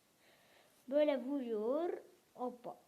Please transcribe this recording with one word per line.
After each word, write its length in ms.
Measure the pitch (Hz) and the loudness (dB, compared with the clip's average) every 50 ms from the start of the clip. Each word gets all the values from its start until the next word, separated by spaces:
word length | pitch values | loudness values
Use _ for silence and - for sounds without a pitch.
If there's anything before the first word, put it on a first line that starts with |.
| _ _ _ _ _ - - _ _ - - - - _ _ _ _ - | _ _ _ _ _ -20 -20 _ _ -20 -20 -20 -20 _ _ _ _ 0
Böyle 360 | 262 294 302 294 285 262 233 | 2 4 4 4 4 2 0
vuruyor. 800 | 254 285 277 254 233 226 208 214 226 269 302 339 359 370 - - - - - _ _ - | -2 -2 -2 -2 -2 -2 0 0 2 2 2 0 0 -2 -6 -10 -14 -20 -20 _ _ -10
Hoppa. 480 | - 247 247 247 - - - - - - | -8 -6 -6 -6 -8 -10 -12 -12 -8 -4